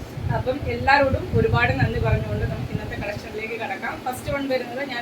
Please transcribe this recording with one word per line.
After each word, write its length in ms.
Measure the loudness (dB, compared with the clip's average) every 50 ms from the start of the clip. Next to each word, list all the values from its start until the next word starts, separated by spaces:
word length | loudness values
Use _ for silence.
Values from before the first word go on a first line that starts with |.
| -10 -10 -8 -4 -2 0 0
അപ്പം 240 | 0 0 0 -2 0 -2 -2 -2
എല്ലാവരോടും 500 | 2 4 6 6 6 6 4 2 0 0 2 2 4
ഒരുപാട് 320 | 4 4 4 4 4 4 4 4
നന്ദി 200 | 2 2 2 2 2
പറഞ്ഞുകൊണ്ട് 400 | 2 2 2 2 0 -2 0 0 -2
നമുക്ക് 200 | -2 -4 -4 -4 -4
ഇന്നത്തെ 220 | -4 -4 -6 -6 -6
കളക്ഷനിലേക്ക് 560 | -6 -6 -6 -8 -8 -8 -8 -6 -6 -6 -6 -6 -6
കടക്കാം. 380 | -6 -6 -6 -6 -6 -6 -6 -6
ഫസ്റ്റ് 260 | -6 -6 -4 -4 -4 -2
വൺ 120 | -2 0 0 0
വരുന്നത് 360 | 0 -2 -4 -6 -6 -4 -4 -4
ഞാൻ 80 | -6